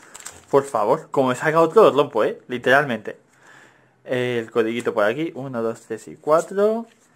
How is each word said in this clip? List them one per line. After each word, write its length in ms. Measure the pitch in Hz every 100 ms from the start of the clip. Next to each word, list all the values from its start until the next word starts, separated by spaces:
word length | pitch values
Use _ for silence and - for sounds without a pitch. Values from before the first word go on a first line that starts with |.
| - - - - -
Por 140 | 139
favor, 460 | 139 113 104 156 156
como 180 | - 127
me 60 | 123
salga 260 | 156 156
otro, 220 | 165 165
os 120 | 180 131
rompo, 280 | 143 110
¿eh? 180 | 123 233 -
Literalmente. 720 | 123 127 135 147 110 - - _ _ _ - - _ _ _
El 460 | - 123 123 120 113
codiguito 460 | 120 113 117 117 113
por 80 |
aquí. 280 | 104 127 165 -
Uno, 260 | 135 123
dos, 200 | 113 113
tres 260 | - 110 -
y 80 | 80
cuatro. 720 | - 156 - 196 208 226 226 _ _